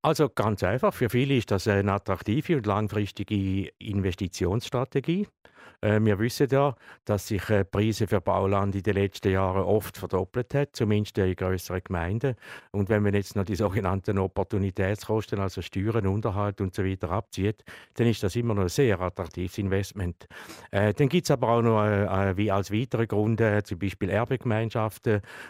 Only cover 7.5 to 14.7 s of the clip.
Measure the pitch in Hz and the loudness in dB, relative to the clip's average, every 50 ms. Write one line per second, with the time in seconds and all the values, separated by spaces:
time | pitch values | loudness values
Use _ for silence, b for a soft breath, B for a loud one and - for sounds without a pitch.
7.5 | 107 101 98 - - 98 104 110 107 - 110 95 110 98 - - 92 92 98 98 | 2 2 2 2 0 2 2 2 2 0 0 0 0 0 2 2 2 2 2 2
8.5 | 101 98 98 98 95 98 87 107 101 98 98 98 - - - 101 95 95 95 92 | 2 2 2 0 -2 -2 -2 0 0 2 0 0 -2 -2 0 2 2 2 2 2
9.5 | 92 95 92 90 101 110 - - - - - 90 - 92 95 - - 123 123 _ | 0 0 2 2 2 0 0 -4 -12 -10 -8 -2 -2 -2 -2 -2 -4 -6 -6 _
10.5 | - 143 143 - _ - 120 104 107 104 104 - - 113 95 92 92 - 95 92 | -2 -2 -2 -2 _ -2 0 2 2 0 0 -2 0 0 0 0 0 0 -2 -2
11.5 | 92 92 - - 90 92 - - 95 85 82 87 101 117 - 135 120 B B B | -2 -4 -4 -6 -6 -6 -4 -4 -4 -4 -2 -2 -2 -2 -2 -2 -4 B B B
12.5 | B B B B - 101 101 92 110 104 104 101 98 104 98 - - 104 98 - | B B B B -2 -2 0 2 2 2 4 4 2 0 -2 -2 -4 -4 -2 -2
13.5 | 104 87 107 101 92 113 98 92 95 98 - - 101 95 95 95 _ - 95 - | -2 0 0 0 0 0 0 0 -2 -2 -2 -2 0 0 0 0 _ -4 -4 -2
14.5 | - 101 98 98 | -2 -2 -2 -2